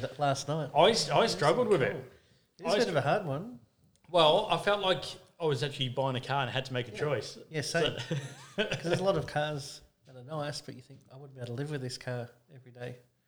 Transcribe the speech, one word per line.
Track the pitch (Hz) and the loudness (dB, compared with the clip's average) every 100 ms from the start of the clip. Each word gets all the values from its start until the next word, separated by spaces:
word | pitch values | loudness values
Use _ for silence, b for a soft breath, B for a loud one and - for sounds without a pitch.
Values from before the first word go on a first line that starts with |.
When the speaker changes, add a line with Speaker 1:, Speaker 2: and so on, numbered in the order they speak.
| 123 | -4
Speaker 1:
d-, | - | 0
last | 143 135 - | 0 0 -2
night. | 160 139 143 | -4 0 6
Speaker 2:
I | 190 | 6
s-, | 226 - | 6 2
I | 151 | 4
Speaker 1:
That's | 220 | 4
Speaker 2:
struggled | - 147 240 214 | 4 4 4 4
with | 175 | 4
it. | 107 | 4
Speaker 1:
cool. | - - b b b b - | -2 -10 b b b b -6
It's | 160 | 0
Speaker 2:
I | |
Speaker 1:
a | 208 | 2
bit | |
Speaker 2:
str- | 208 | 4
Speaker 1:
of | 151 | 2
a | |
hard | 131 202 165 | 2 0 0
one. | 139 233 240 - _ _ _ - | -6 -6 -14 -20 _ _ _ 0
Speaker 2:
Well, | 170 156 185 214 | 6 6 6 4
I | 165 | 0
felt | 202 208 | 2 2
like | 185 180 - - - - | 2 0 -2 -12 -16 -4
I | 165 | -2
was | 131 | 0
actually | 143 139 127 | -2 -4 -4
buying | 135 135 123 | -2 -2 -2
a | |
car | - 139 | -2 -2
and | 123 | 0
had | 131 - | -2 -2
to | |
make | 123 120 | -4 -4
a | |
Speaker 1:
Yeah. | - | -4
Speaker 2:
choice. | 151 117 - - - | -2 -2 -4 -12 -10
Speaker 1:
Yeah, | 156 | -6
same. | - 170 156 - - | -2 0 0 -2 -4
Speaker 2:
So | 147 | -6
<laughs> | - - - - | -6 -14 -8 -4
Speaker 1:
'Cause | 214 - | -2 -2
there's | 165 175 | 0 2
a | |
lot | 196 165 | 2 2
of | 139 | 0
cars | 147 151 147 - - - _ - | -2 -2 -4 -8 -16 -20 _ -20
that | 127 | -18
are | |
nice, | 123 156 147 147 | -10 -6 -6 -8
but | - 120 | -12 -16
you | |
think, | - 135 - | -18 -20 -20
"I | 135 | -20
wouldn't | 139 | -16
be | 131 | -12
able | 120 | -8
to | |
live | 117 147 | -6 -4
with | 143 | -4
this | 127 123 | -6 -8
car | 127 123 117 - _ 135 | -6 -6 -8 -14 _ -20
every | 123 | -20
day." | 123 123 - _ _ | -14 -12 -12 _ _